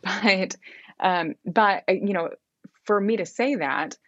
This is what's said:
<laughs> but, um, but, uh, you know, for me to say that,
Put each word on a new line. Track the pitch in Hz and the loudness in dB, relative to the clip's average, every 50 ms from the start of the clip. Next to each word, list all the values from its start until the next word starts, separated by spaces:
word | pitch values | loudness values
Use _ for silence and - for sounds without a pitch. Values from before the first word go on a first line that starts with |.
<laughs> | - | -8
but, | 185 196 202 214 208 190 190 190 185 - - _ - - - - - - - | -6 -6 0 2 2 2 2 0 -4 -6 -14 _ -20 -20 -20 -20 -20 -10 -2
um, | - 185 180 175 165 160 - _ - | 0 0 2 2 0 -2 -6 _ -8
but, | 185 165 226 214 202 190 - - - | -2 2 4 4 4 2 0 0 -2
uh, | 190 | -2
you | 185 - 202 190 | 0 0 -2 -2
know, | 170 170 - - - _ _ _ _ _ - _ _ _ | -2 -4 -6 -8 -12 _ _ _ _ _ -20 _ _ _
for | - 208 202 | 0 0 0
me | 196 208 226 202 | 2 0 0 -2
to | 175 | -2
say | - - - 240 277 285 | -6 -4 -2 -2 -2 0
that, | 196 151 135 135 - 156 - - _ _ | -2 -2 -2 -2 -2 -4 -6 -8 _ _